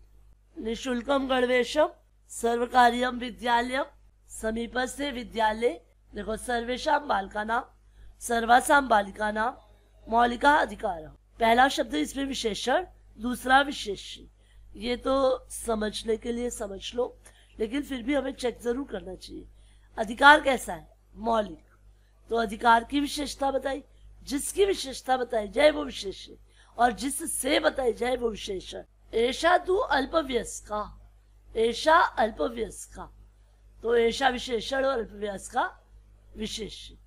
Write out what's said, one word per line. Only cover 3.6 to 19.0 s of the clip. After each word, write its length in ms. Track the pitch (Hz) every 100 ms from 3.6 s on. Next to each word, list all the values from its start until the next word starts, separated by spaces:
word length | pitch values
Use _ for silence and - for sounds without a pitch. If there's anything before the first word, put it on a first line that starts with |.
| 254 262 294 - _ _ -
समीपस्थे 840 | - 220 226 233 247 254 - 285
विद्यालये। 760 | 247 196 202 214 220 240 339 _ _ _
देखो, 220 | 208 202 214
सर्वेषां 720 | - 233 233 254 302 294 285
बालकानां, 520 | 208 196 208 214 233 - _ _ - - -
सर्वासां 680 | - 233 226 247 254 285 262
बालिकानां 640 | 214 196 202 214 214 226 277 - - _ - -
मौलिका 480 | 226 240 240 285 311
अधिकारः। 520 | 262 202 214 165 156
पहला 600 | - _ - 226 240 269
शब्द 260 | - 220
इसमें 300 | 302 294 262
विशेषण, 600 | 277 262 226 247 240 311 370 - - -
दूसरा 420 | 240 240 254 269
विशेष्य। 640 | 285 247 214 190 - - - _ _ - - -
ये 200 | 233 247
तो 500 | 269 269 262 254 -
समझने 640 | - - 220 214 - 226 220
के 160 | 240
लिए 180 | 233 240
समझ 440 | - 208 190 -
लो, 240 | 247 254 - - - _ -
लेकिन 220 | 214 277
फिर 200 | 269 262
भी 120 | 226
हमें 180 | 285 262
चेक 280 | - 247 233
जरूर 240 | 240 247 277
करना 280 | 196